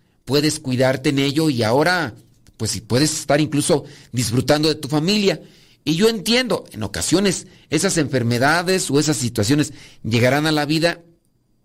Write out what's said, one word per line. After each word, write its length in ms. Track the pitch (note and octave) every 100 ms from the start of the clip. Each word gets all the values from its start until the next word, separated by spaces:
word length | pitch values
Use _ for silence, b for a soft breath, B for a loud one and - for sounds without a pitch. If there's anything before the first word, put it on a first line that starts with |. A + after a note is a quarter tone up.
| b b -
puedes 340 | C#3+ D3+ D3+
cuidarte 500 | C3 B2 C3 C3 D3+
en 100 | C#3
ello 300 | C#3 C#3 D#3+
y 140 | A#2+
ahora, 520 | G#2+ C3 D#3+ F3+ C3+ - - _ _ -
pues, 140 | A2
si 100 | F#2+
puedes 360 | - A#2 D3+ -
estar 220 | - D3
incluso 460 | D3+ C#3+ C#3+ D3 - B B
disfrutando 560 | A#2+ G2 A#2+ B2+ D3 D#3
de 80 | D3
tu 120 | C3
familia. 540 | D3 E3 G#3+ F#3+ D#3+ B B B B
Y 120 | - E3
yo 140 | A3
entiendo, 560 | A3+ E3+ A#3+ B3 F3+ -
en 120 | G#2
ocasiones 640 | G2+ - - E3+ G3+ - - B B
esas 280 | D#3 - E3
enfermedades 920 | C3 B2+ A#2 A#2+ C3+ E3+ F3+ F#3 F#3
o 80 | C#3
esas 180 | D3 C#3+
situaciones 560 | A#2 A2+ G#2 D3 C#3+ B B B
llegarán 420 | - A2+ B2 C#3+ D#3
a 60 |
la 140 | D3+ D3
vida, 360 | D#3+ E3+ - - _ _ _ _ _